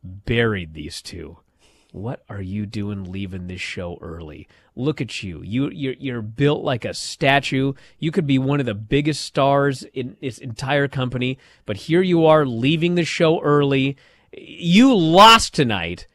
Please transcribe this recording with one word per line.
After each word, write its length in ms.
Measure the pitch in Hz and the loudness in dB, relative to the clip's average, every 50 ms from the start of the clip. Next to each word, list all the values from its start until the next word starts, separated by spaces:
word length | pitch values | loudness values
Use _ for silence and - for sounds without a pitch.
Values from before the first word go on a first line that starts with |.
| - | -16
buried 680 | 95 92 98 _ - 120 117 117 113 107 95 87 80 78 | -16 -16 -14 _ -2 0 2 2 2 0 -2 -6 -10 -12
these 260 | 78 76 - - - - | -12 -12 -12 -12 -14 -16
two. 340 | - - 87 80 - 87 _ _ _ _ _ _ _ _ _ _ _ | -14 -16 -14 -16 -16 -18 _ _ _ _ _ _ _ _ _ _ _
"What 320 | _ 92 98 117 135 - _ _ | _ -10 -10 -10 -10 -10 _ _
are 140 | 101 101 | -12 -10
you 240 | 98 92 95 104 104 | -10 -8 -6 -6 -6
doing 460 | 101 107 110 101 101 104 98 95 87 | -6 -6 -8 -6 -6 -6 -8 -8 -10
leaving 360 | 92 98 101 95 92 92 90 90 | -8 -8 -8 -8 -8 -10 -10 -10
this 140 | 92 90 | -10 -10
show 380 | - - - - 92 87 87 - | -10 -10 -8 -8 -8 -8 -10 -12
early? 460 | - 85 82 85 85 76 73 76 90 _ _ _ _ _ _ | -12 -14 -14 -12 -14 -14 -16 -18 -20 _ _ _ _ _ _
Look 260 | - 123 147 151 - | -4 -4 -4 -2 -2
at 220 | 151 110 - - - | -6 -8 -8 -10 -10
you. 180 | 95 85 73 | -10 -10 -10
You, 300 | 87 87 104 123 139 143 | -10 -6 -4 -4 -4 -4
you're, 240 | - - 139 131 127 - | -4 -6 -6 -6 -6 -6
you're 240 | - 135 123 120 | -8 -8 -8 -8
built 420 | 110 107 110 - 139 143 147 - - | -8 -10 -4 0 2 2 2 0 -2
like 220 | - 135 110 - | -4 -4 -4 -4
a 80 | 107 - | -8 -8
statue. 800 | - - - - - 165 139 135 143 - - - 131 135 139 135 - - - _ _ | -8 -10 -12 -8 -2 2 4 4 4 2 0 -2 -2 -2 -2 -4 -6 -14 -20 _ _
You 140 | - 160 | -6 -2
could 160 | 156 202 170 139 | -2 -2 0 2
be 100 | 139 131 | 0 0
one 220 | 131 135 143 143 | 2 0 0 0
of 80 | 139 120 | -2 -2
the 80 | 104 | -4
biggest 460 | 101 110 - 143 139 147 151 147 - | -6 -4 -2 0 0 0 0 -2 -4
stars 600 | - - _ - 139 139 139 143 139 143 135 131 - - | -8 -6 _ 0 2 4 4 4 2 0 -2 -4 -10 -12
in 260 | _ 131 127 127 - _ | _ -8 -8 -8 -10 _
this 160 | - 135 113 - | -10 -10 -10 -8
entire 500 | - 131 113 - - 131 143 143 139 135 | -12 -12 -10 -8 -4 -2 0 0 0 0
company, 520 | - 139 127 127 131 127 123 127 131 - _ _ _ _ _ | -2 -4 -4 -4 -4 -4 -4 -4 -4 -6 _ _ _ _ _
but 120 | - 107 101 | -10 -10 -8
here 260 | - - 156 175 190 | -4 0 2 2 2
you 240 | 185 175 165 160 156 | 4 2 4 6 6
are 180 | 156 156 151 | 6 6 4
leaving 480 | 135 120 113 120 135 160 160 160 175 175 | 2 -2 0 0 2 2 2 2 0 0
the 100 | 175 170 | 0 -2
show 380 | - - - 175 160 160 - | -2 0 0 2 2 2 2
early. 560 | - 147 147 147 143 139 139 139 131 135 139 _ _ _ _ _ _ _ | 2 2 2 4 4 2 2 0 0 0 -4 _ _ _ _ _ _ _
You 600 | - - - - - - - 170 175 202 247 269 262 | -20 -20 -20 -20 -16 -6 0 4 6 6 8 6 6
lost 640 | 202 165 160 160 185 202 220 226 220 - - - | 4 4 6 8 10 10 10 10 8 6 0 0
tonight 500 | - 147 117 107 95 85 85 90 87 - _ _ | 0 0 0 0 -2 -4 -6 -8 -10 -14 _ _